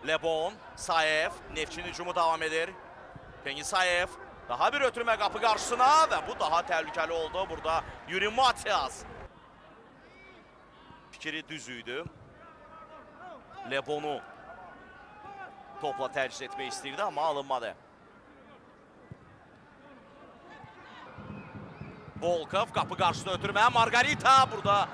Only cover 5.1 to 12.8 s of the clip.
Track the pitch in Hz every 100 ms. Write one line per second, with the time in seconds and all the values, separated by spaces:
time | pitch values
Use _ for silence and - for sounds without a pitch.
5.1 | 220 208 220 226 208 - 240 254 302 320
6.1 | 190 156 247 165 165 175 170 156 160 160
7.1 | 165 160 170 190 160 156 160 - - -
8.1 | 180 202 220 262 233 - 190 131 - -
9.1 | - - - - - - - - - -
10.1 | - - 359 - - - - - - -
11.1 | - 156 156 151 156 117 120 113 127 170
12.1 | - - - - - - -